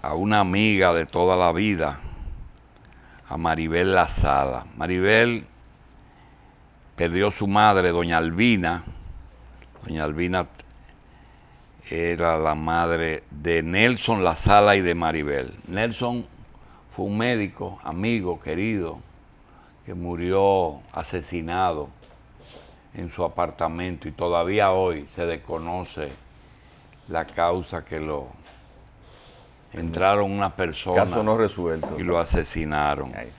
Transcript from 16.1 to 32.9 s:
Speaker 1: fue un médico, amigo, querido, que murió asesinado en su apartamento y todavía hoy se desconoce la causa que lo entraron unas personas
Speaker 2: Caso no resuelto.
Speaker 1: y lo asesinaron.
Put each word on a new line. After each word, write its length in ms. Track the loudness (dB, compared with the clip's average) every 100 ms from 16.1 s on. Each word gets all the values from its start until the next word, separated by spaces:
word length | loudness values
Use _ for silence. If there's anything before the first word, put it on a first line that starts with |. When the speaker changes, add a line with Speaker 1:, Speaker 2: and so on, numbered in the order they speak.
| -6 -10 -18 -20 -20 -20 -20 -18
Speaker 1:
fue 120 | -8 -4
un 100 | 0
médico, 600 | 0 0 -4 -6 -12 -10
amigo, 560 | -10 -4 -2 -2 -2 -6
querido, 600 | -6 -4 -2 -2 -4 -10 -18 -20 -20 -20 _ -20 -20 _ -14
que 80 |
murió 840 | -10 -8 -4 0 2 4 4 0 -4 -12
asesinado 960 | -10 -8 -8 -6 -8 -4 -2 0 -2 -8 -14 -20 -20 -20 -20 -20 -20 -20 -20 -18
en 160 | -12 -10
su 120 | -4
apartamento 840 | -4 -2 -4 -2 -4 -4 -6 -8 -12
y 40 |
todavía 580 | -4 0 0 2 2 2
hoy 340 | 4 0 -2 -8
se 160 | -6
desconoce 840 | -6 -6 -8 -8 -6 -8 -8 -10 -12 -12 -20 -20 -20 -20 -20 -20 -20 -20 -8
la 160 | -6
causa 600 | -6 -2 0 0 -6 -10
que 160 | -10 -8
lo 260 | -6 -6 -8 -18 -20 -20 -20 -20 -20 -20 -20 -20 -20 -20 -20 -20 -18
entraron 580 | -8 -6 2 4 4 2
unas 200 | 0 -4
personas 520 | -2 -4 -4 0 2 2
Speaker 2:
Caso 140 | 0
no 140 | 0 2
resuelto. 560 | 0 0 -4 -4 -6 -6
Speaker 1:
y 40 |
lo 160 | 0 0
asesinaron. 960 | 2 0 -2 -6 -4 0 0